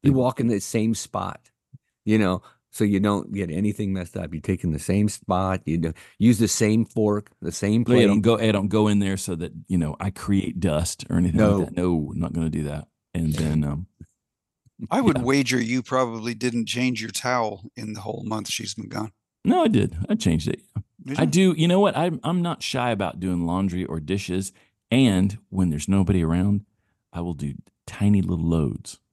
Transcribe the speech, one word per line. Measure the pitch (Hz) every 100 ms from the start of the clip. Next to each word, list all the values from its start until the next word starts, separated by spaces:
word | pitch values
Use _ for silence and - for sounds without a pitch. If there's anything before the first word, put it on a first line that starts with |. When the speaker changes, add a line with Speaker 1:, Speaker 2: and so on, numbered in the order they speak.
Speaker 1:
You | 143
walk | 131 123 -
in | 117
the | 104
same | - 113 110 110
spot, | - 95 95 - _ _ _ - _ _ -
you | 110
know, | 98 92 - _ _
so | -
you | 107 98
don't | 104 101 -
get | 98 87
anything | 78 104 98 104
messed | 95 87 107
up. | 85
You | 80
take | - 92
in | 90
the | 76
same | - 95 104
spot. | - - 92 95 92 -
You | 85
do, | 80 80 - _
use | 110 110
the | 110
same | - 107 110 110
fork, | - 107 104 104 _
the | 82
same | - 101 110
Speaker 2:
But | 117
yeah, | 123
Speaker 1:
plate. | 110
Speaker 2:
don't | 101
go, | 110 117
I | 110
don't | 101 98
go | 107 107
in | 104
there | 98 95
so | - 85
that, | 85 - -
you | 92
know, | 76 76
I | 98
create | 92 - 98 - 90
dust | 87 76 87 - -
or | -
anything | 87 80
Speaker 1:
No. | 107 101
Speaker 2:
like | 87
that. | -
No, | 90 85 71
I'm | 73
not | 82
gonna | 82 80
do | 80
that. | 73 73 - _ _
And | 85 80
then, | 76 80 78
um, | 73 71 92 _ - _ _ _ _ _ _ _ -
Speaker 3:
I | 214
would | 233 135
Speaker 2:
yeah. |
Speaker 3:
wager | 123 139 127 123
you | 113 127
probably | 113 127 127 113 113
didn't | 113 123 120 110
change | 123 127 113
your | 110
towel | - 127 127 110 101 98 -
in | 107
the | 104
whole | 104 107 104
month | 110 104
she's | - 107
been | - 104
gone. | 104 107 _ _ _ -
Speaker 2:
No, | 359
I | 311
did. | 202 101 82 -
I | 220
changed | 104 80 -
it. | - _ - - _
Speaker 3:
Did | - 135
Speaker 2:
I |
Speaker 3:
you? | 156
Speaker 2:
do. | 156 190 156
You | 165
know | 185
what? | 202 -
I'm, | 175 160
I'm | 156 180
not | 170 156
shy | - 131 123
about | 107 92 -
doing | 92 87 85
laundry | 90 95 87 90
or | 80
dishes. | 76 98 - 92 95 _ _ _ _
And | 123 131 92 98 104 _
when | 95 90
there's | 73 76
nobody | 98 92 95
around, | 80 87 98 101 - _ _ _ _
I | 85
will | 87
do | 78 71 - _ _ -
tiny | - 101 101
little | 87 87 82
loads. | 82 71 53 - - _